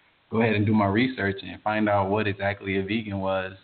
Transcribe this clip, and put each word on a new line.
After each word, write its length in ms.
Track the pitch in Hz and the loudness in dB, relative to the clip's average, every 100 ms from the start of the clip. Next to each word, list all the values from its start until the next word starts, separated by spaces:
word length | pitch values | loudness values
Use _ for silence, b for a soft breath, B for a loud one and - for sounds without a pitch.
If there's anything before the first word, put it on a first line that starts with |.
| b b - | b b -4
go 120 | 110 | 0
ahead 120 | 113 | 2
and 100 | 104 | 2
do 100 | 104 | 4
my 120 | 107 98 | 4 4
research 560 | 104 131 - 98 95 | 2 0 0 -2 -4
and 180 | 92 - | -8 -8
find 260 | 107 107 104 | -2 0 2
out 200 | 101 95 | 2 2
what 200 | 104 104 | 0 0
exactly 480 | 98 98 98 98 98 | -2 -4 -4 -2 -2
a 40 | |
vegan 360 | 95 113 107 98 | 0 -2 -4 -4
was. 360 | 95 95 92 95 | -2 -2 -4 -10